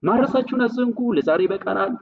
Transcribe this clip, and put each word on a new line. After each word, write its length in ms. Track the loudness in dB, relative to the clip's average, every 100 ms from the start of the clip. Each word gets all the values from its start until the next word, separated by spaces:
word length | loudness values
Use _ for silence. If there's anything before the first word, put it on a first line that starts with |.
ማድረሳችሁን 580 | 0 2 2 0 -2 0
አትዘንጉ። 380 | 0 0 -2 0 0
ለዛሬ 280 | 0 2 2
ይበቃናል። 500 | 0 -2 -4 -2 -2 -4